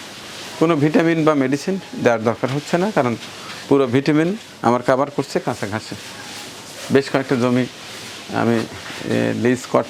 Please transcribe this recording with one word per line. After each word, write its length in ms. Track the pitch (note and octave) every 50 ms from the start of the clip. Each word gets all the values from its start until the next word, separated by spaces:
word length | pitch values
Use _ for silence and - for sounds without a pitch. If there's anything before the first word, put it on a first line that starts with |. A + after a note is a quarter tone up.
| - - - - - - - - - - - -
কোনো 180 | D#3+ E3 E3+
ভিটামিন 480 | C#3+ C#3+ D#3 D3+ F3 E3 E3 E3+ E3 D3+
বা 100 | D#3 D#3
মেডিসিন 440 | C#3 C3 B2+ C#3+ C#3+ - F#3+ F#3+ F#3 - - -
দেওয়ার 300 | - B2 B2 A#2 A2 A2
দরকার 260 | A#2 A2 - - B2
হচ্ছে 260 | C3 D3 - - - E3+
না, 120 | F#3 G#3+
কারণ 260 | G3+ D#3+ B2+ B2 A2+ A2 - - - - - - - - - -
পুরো 180 | C#3 C#3 C#3+
ভিটামিন 500 | B2+ A2+ C3+ C3+ D#3 D3+ D3+ D#3+ F3 G#3 A3+ - - - -
আমার 200 | - A#2 A#2+ B2
কভার 280 | C3 - C3 B2+ D3 C#3+
করছে 300 | - - C3+ - - F3+
কাঁচা 260 | - C#3 A#2 - A2+
ঘাসে। 280 | G2 G#2 A2 - - G#2 - - - - - - - - - - - - - - - - - - -
বেশ 180 | - C3+ C#3 -
কয়েকটা 260 | - C3+ C3 - C#3+
জমি 300 | A#2+ A#2+ B2 B2 B2+ B2 - - - - - - - - - - - - - A2
আমি, 320 | A2+ A2+ A#2 A#2 A2 - - G2+ - - - - - -
এ, 280 | - A#2 A#2 A#2 A2+ A2+
লিজ 220 | A2 A2 B2 B2+ B2 - -
কট 140 | - B2+ A#2 -